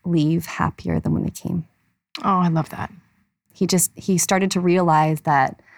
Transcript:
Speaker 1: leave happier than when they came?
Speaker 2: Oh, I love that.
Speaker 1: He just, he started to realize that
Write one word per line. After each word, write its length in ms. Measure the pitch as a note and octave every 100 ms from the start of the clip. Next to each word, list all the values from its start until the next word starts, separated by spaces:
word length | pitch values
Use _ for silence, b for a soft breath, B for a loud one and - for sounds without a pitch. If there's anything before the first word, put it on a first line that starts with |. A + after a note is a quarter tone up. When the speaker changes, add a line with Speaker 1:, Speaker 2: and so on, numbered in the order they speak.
| F3
Speaker 1:
leave 400 | E3 D3+ E3 D#3+
happier 520 | - D#3+ - F3 D#3+
than 140 | D#3
when 100 | -
they 80 | -
came? 360 | - - F3 - _ _ _ _ -
Speaker 2:
Oh, 140 | - F#3
I 100 | F3
love 220 | D#3+ -
that. 200 | - - - _ _ _ _ _
Speaker 1:
He 140 | - F3+
just, 240 | F3+ -
he 220 | - - F3+
started 340 | - F#3+ F#3+
to 80 | F#3
realize 600 | F3 F3+ F3 D#3 D#3 D#3
that 380 | D#3+ C#3+ C3+ - b